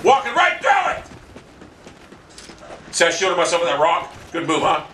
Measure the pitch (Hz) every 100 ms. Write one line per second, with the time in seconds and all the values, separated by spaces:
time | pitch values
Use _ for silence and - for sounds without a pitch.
0 | - 269 254 247 359 - - - - -
1 | - - - - - - - - - -
2 | - - - - - - - - - -
3 | 170 165 190 175 165 170 170 143 156 170
4 | - - - 165 147 151 139 165 -